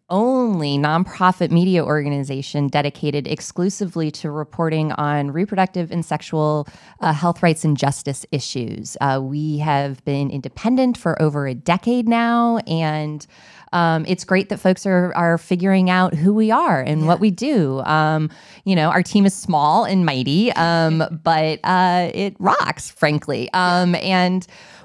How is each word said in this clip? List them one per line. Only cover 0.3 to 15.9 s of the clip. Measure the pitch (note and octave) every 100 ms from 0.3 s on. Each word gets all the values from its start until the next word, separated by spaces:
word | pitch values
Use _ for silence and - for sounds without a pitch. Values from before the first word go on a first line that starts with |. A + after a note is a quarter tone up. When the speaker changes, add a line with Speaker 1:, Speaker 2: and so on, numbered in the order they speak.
| C4 A#3+ F3+ C#3+ C#3+
Speaker 1:
nonprofit | D3 D#3+ F#3 - F#3 - F3
media | E3+ F#3 F3+
organization | - D3+ C#3+ C#3+ C3+ C3+ C3+ D3 C#3+
dedicated | D3 C#3+ - D3 C#3+ B2+
exclusively | D3 - - F#3 - F#3+ E3 D#3
to | - D#3
reporting | D3 D3+ - E3 D#3+ D#3
on | - D3 D3 C#3+
reproductive | D3+ G#3 F#3+ F#3 F3+ E3
and | E3+
sexual, | - D3+ - D#3+ D3+ D3+ C#3+ - - -
uh, | E3
health | D3+ F3 E3+
rights | E3+ D#3
and | D#3 C#3+
justice | C#3 - - C3+ -
issues. | C#3+ - C3 A2+ - - -
Uh, | C#3 C3+
we | C3+ D3 D#3 D3
have | D3+ C#3 C#3+ C3
been | - C#3 C#3
independent | C#3 C3 - A3 B3+ B3+ A#3
for | E3 -
over | D#3 C#3+ C#3
a |
decade | B2+ - F3+ A#3 B3 A3+
now, | A#3 A#3 A#3 A#3 A#3 -
and, | E3 D#3 D3+ D3+ D3+ - - - - -
um, | F3 E3 D#3+ D#3
it's | F3+
great | - F#3+ G3
that | G3
folks | F#3+ F#3
are, | G3 F3+ F3+
are | - E3+ E3
figuring | - F3+ F#3+ F#3+
out | F#3